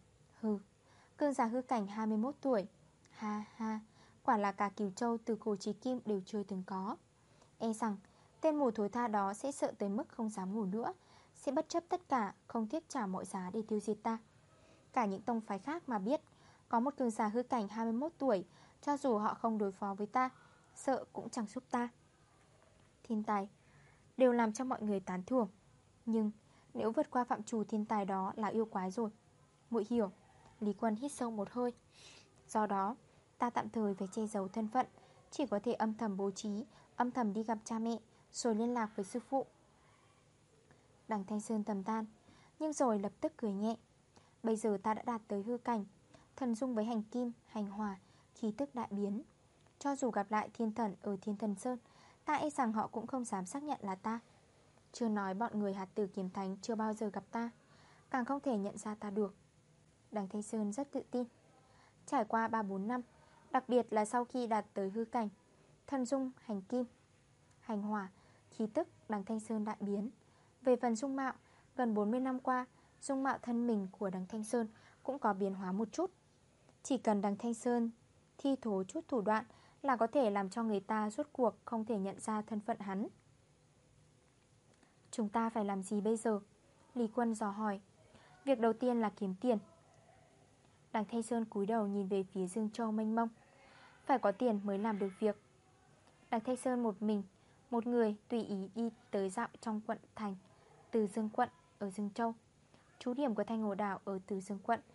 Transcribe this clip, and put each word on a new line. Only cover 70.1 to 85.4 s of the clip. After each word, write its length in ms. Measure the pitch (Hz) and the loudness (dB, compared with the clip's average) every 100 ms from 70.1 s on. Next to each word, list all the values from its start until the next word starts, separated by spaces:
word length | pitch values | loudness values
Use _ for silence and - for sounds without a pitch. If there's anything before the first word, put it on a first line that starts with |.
| - - - - - | -8 -20 -20 -20 -2
Về 140 | 262 247 | 4 4
phần 200 | 247 226 | 4 0
dung 200 | 277 269 | -2 -2
mạo, 180 | 262 - - - - - | -4 -6 -14 -20 -14 -2
gần 180 | 240 | 2
bốn 180 | 214 208 | 4 2
mươi 80 | 254 | 2
năm 200 | 262 254 | 0 0
qua, 260 | 262 254 254 - - - | 2 0 0 -12 -20 -14
dung 220 | - 269 | -2 0
mạo 140 | 269 240 | 0 -2
thân 260 | 240 233 240 | 0 0 2
mình 200 | 214 190 - | 2 0 -2
của 100 | 196 | -2
đằng 160 | 185 185 | -2 -6
Thanh 140 | 220 | -6
Sơn 240 | 214 240 220 - - - | -2 0 0 -6 -20 -12
cũng 160 | - 277 | -6 0
có 140 | 220 | 0
biến 200 | 196 196 | 2 0
hóa 180 | 190 190 | -2 -2
một 160 | 185 220 | -2 -2
chút. 200 | - 370 - _ _ _ _ - _ | -2 -2 -4 _ _ _ _ -20 _
Chỉ 140 | - 254 | -2 0
cần 240 | 226 202 | 4 2
đằng 140 | 202 202 | 2 0
Thanh 160 | 233 | -2
Sơn 380 | 233 247 240 233 - _ _ _ _ | -2 2 2 2 -4 _ _ _ _
thi 180 | 277 269 | 0 0
thố 220 | 226 190 | 0 0
chút 240 | 190 320 - | -2 -6 -2
thủ 140 | 254 | 0
đoạn 240 | 202 220 226 - - - | 2 2 0 -14 -20 -6
là 140 | 277 233 | 0 4
có 120 | 226 | 4
thể 220 | 285 226 | 6 4
làm 200 | 202 190 | 4 0
cho 140 | 233 | 0
người 160 | 226 196 | 0 0
ta 300 | 190 214 214 | 0 0 0
rốt 180 | 247 294 | -2 -6
cuộc 240 | - 233 - - | 2 2 2 -6
không 200 | 226 214 | -4 -2
thể 120 | 214 | -2
nhận 220 | 190 190 | -2 -4
ra 220 | - 214 | -2 -2
thân 180 | 214 208 | -2 -6
phận 200 | 208 220 | -4 -4
hắn. 280 | 202 190 269 - - - _ _ _ _ _ - - _ _ _ _ - _ - - _ - | -4 -4 -4 -8 -20 -20 _ _ _ _ _ -20 -20 _ _ _ _ -20 _ -20 -20 _ -12
Chúng 180 | - 208 | -4 0
ta 200 | 233 | 2